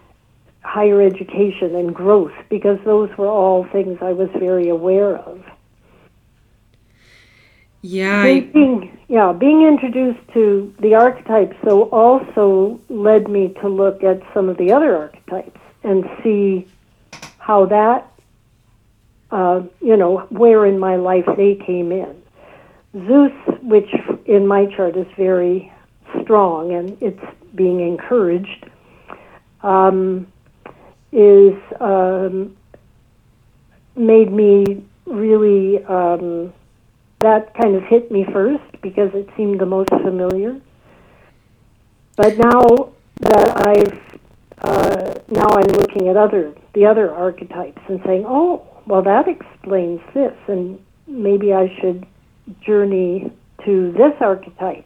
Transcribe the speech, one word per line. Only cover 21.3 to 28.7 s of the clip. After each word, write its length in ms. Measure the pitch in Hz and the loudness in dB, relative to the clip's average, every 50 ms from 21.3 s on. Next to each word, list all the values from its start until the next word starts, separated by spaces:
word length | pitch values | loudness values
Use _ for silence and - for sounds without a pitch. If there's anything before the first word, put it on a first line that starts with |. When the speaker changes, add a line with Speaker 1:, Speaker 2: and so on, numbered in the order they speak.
| - | -2
Speaker 1:
they 200 | 202 196 202 196 | 0 0 0 0
came 360 | 196 190 185 180 180 175 170 | -2 -4 -6 -6 -6 -4 -6
in. 220 | 180 190 170 143 143 - _ _ _ _ - - - - - _ _ _ _ _ - 196 180 | -6 -6 -8 -10 -14 -20 _ _ _ _ -20 -20 -20 -20 -20 _ _ _ _ _ -18 -8 -2
Zeus, 260 | 208 262 285 285 269 - - - - - - | 2 4 4 4 2 0 -6 -8 -8 -8 -8
which 280 | 262 233 214 208 202 - - - - - - - - | -2 2 2 2 2 0 -6 -8 -6 -8 -10 -8 -2
in 220 | - 208 202 196 | 0 2 2 2
my 180 | 196 202 196 202 196 - | 2 0 0 0 -2 -2
chart 200 | - 185 170 170 | -4 -4 -4 -4
is 120 | 185 185 185 - | -6 -8 -8 -6
very 540 | 196 190 185 185 180 180 175 180 190 - - - _ _ _ _ _ _ - - - | -4 -2 -2 0 0 0 -2 -2 -4 -6 -12 -20 _ _ _ _ _ _ -12 -10 -8
strong 500 | - - 214 208 196 180 165 156 165 175 175 | -2 2 2 2 2 2 -2 -4 -6 -8 -8
and 200 | 175 175 190 208 - | -8 -8 -10 -10 -8
it's 240 | 247 202 185 - - - - _ _ _ - | -8 -8 -8 -10 -16 -20 -20 _ _ _ -4
being 280 | 180 185 180 180 180 | -2 -2 0 0 -2
encouraged, 800 | 175 170 175 156 - - 247 240 190 170 170 180 196 - - - - - | -4 -4 -6 -8 -6 -2 -2 0 0 0 -2 -4 -6 -10 -16 -20 -20 -20